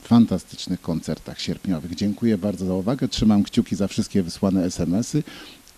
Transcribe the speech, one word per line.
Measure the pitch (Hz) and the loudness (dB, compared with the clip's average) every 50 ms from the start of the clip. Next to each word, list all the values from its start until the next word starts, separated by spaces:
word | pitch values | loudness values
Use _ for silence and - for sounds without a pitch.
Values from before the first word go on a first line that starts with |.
| - | 2
fantastycznych | - - 120 113 - 95 87 - - - - - - 90 - | 6 8 8 8 6 4 -4 -4 -8 -14 -12 -6 -6 -6 -6
koncertach | - - 82 78 - - 78 - - - - - | -4 -4 -4 -4 -2 -4 -6 -6 -8 -14 -10 -10
sierpniowych. | - - 82 - - 98 92 76 76 82 87 | -6 -6 -6 -6 -4 -4 -4 -4 -4 -8 -6
Dziękuję | - 104 104 101 - 120 113 110 | -2 -2 -2 -2 0 0 0 2
bardzo | 87 92 104 92 87 95 | 2 0 -4 -4 -2 -2
za | 92 92 | -2 -2
uwagę, | 95 90 110 143 135 131 | -2 0 -2 -2 -2 -2
trzymam | 113 - - 117 107 107 101 95 | -4 0 2 4 4 6 4 2
kciuki | - - 120 - - 98 | 2 0 0 0 0 0
za | 87 98 | -2 -2
wszystkie | 95 - 113 104 - - 101 87 | -2 -2 -4 -4 0 0 0 0
wysłane | 82 - - 107 98 92 95 87 | 0 -2 0 0 2 2 2 0
S | 87 - - | 0 -2 -2
M | 87 80 87 | -2 0 0
S-y | 107 120 - - 151 - - - - - - - - - - - | 0 0 0 -2 -4 -4 -4 -12 -18 -18 -20 -20 -20 -20 -20 -6